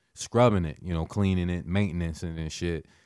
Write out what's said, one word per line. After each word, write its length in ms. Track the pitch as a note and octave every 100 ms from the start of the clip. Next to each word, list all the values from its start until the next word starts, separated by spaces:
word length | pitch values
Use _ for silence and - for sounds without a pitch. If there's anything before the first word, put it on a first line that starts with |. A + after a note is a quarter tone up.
| _
scrubbing 500 | - - A2+ B2 G2+
it, 160 | D#2+ -
you 120 | F2
know, 120 | E2 E2
cleaning 440 | G#2 G2 F#2 F2
it, 160 | F2 D#2+
maintenance 580 | F#2+ G2+ E2+ E2 D#2+
and, 160 | F2 E2
and 100 | D#2
shit. 340 | - F2 E2 - _